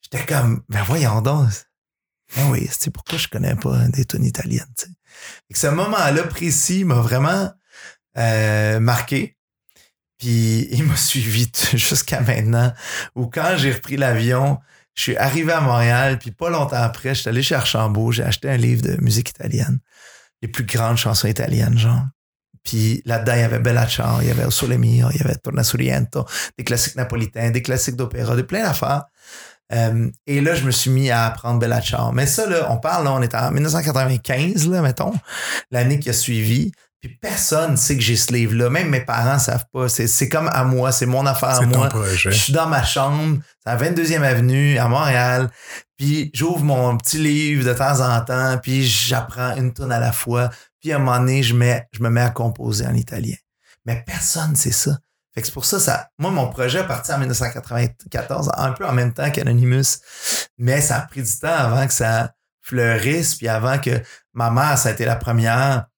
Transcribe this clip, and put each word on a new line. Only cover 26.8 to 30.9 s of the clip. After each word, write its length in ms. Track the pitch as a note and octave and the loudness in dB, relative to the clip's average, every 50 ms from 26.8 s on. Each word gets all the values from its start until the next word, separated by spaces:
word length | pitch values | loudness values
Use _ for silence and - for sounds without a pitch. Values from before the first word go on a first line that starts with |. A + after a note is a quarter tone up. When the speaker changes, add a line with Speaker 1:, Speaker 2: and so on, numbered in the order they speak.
| - - - C3 | -2 -2 -4 -6
Speaker 1:
napolitains, 520 | B2 - A#2+ A#2 A2+ G2+ - A2+ A#2 A#2 | -6 -4 -4 -4 -4 -4 -4 -2 -2 0
des 120 | A#2 B2 | 0 0
classiques 340 | A#2+ - B2+ B2+ - - B2 | -2 -2 -2 -2 -2 -2 -4
d'opéra, 400 | B2 C3 A#2 - A#2+ A#2+ A2 A#2+ | -4 -6 -6 -4 -6 -2 0 0
de 60 | B2 | 0
plein 220 | B2+ - - G3+ A3+ | -2 -2 -2 -2 0
d'affaires. 420 | F#3+ C#3+ - - B2+ C#3 C#3+ C#3+ _ _ _ _ - - - - - - _ _ _ | 0 0 0 0 0 0 -2 -2 _ _ _ _ -20 -20 -20 -20 -20 -20 _ _ _
Euh, 380 | A#2 A#2 A#2 A2+ A2+ A2+ A2+ - - _ _ | -2 0 0 2 2 0 0 -2 -4 _ _
et 160 | - C#3+ C#3+ | -2 0 0
là, 120 | C#3+ D#3 E3+ | 2 2 0
je 120 | D3+ B2+ | 0 0
me 60 | C3+ | 0
suis 180 | B2 - - | 0 0 0
mis 200 | C3 | 2